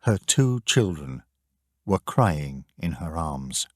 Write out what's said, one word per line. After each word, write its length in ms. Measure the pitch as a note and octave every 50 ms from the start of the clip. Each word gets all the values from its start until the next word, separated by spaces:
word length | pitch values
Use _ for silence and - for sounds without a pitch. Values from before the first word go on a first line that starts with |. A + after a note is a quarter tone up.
Her 180 | _ - A2 F#2+
two 420 | - - - - C3+ C3 B2 B2
children 600 | - - - - A#2 G2 F2 D#2 D2 C2 C2 B1+ - _ _ _ _ _ _ _ _ _ _ _ _
were 120 | - G2 F#2+
crying 680 | _ - - - B2+ G#2 E2+ D2 D2 C#2 C2+ C2+ C2+ _ _ _
in 140 | - E2+
her 240 | D#2+ - E2+ E2 D#2
arms. 500 | E2 E2 D#2 D2 C2+ C2+ C2 C2 - - - _